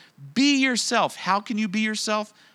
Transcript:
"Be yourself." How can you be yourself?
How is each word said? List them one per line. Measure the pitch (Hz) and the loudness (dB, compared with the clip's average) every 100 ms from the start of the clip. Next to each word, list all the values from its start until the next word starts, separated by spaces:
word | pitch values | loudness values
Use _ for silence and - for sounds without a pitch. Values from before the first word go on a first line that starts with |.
| - - 139 | -18 -20 -6
"Be | - 285 277 | 0 2 4
yourself." | 269 233 - 233 160 - | 2 0 0 2 0 0
How | - 202 | -2 0
can | - 214 | -2 -4
you | 214 | -2
be | 214 | 0
yourself? | 220 214 - 214 208 _ - | -2 -2 -2 -4 -4 _ -20